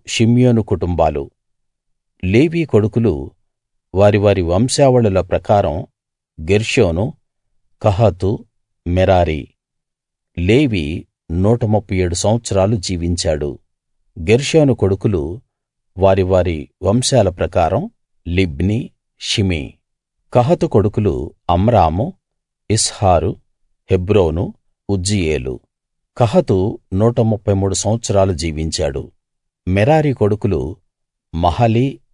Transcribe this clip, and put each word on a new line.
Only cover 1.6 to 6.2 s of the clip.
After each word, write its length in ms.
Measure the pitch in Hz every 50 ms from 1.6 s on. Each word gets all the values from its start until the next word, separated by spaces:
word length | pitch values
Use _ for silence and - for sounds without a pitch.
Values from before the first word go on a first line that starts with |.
| _ _ _ _ _ _ _ _ _ _ _ _ 90
లేవీ 400 | 90 101 120 156 170 165 170 156
కొడుకులు 640 | - - 104 104 104 - 120 117 104 78 67 67 - - _ _ _ _ _ _ _ _ _ _ _ -
వారి 240 | 95 101 104 104 101
వారి 240 | 104 101 98 95
వంశావళుల 800 | 85 82 85 98 123 131 - - 139 131 127 123 117 104 95 92
ప్రకారం 640 | 87 - 92 82 - - 107 101 98 80 76 98 - - _ _ _ _ _ _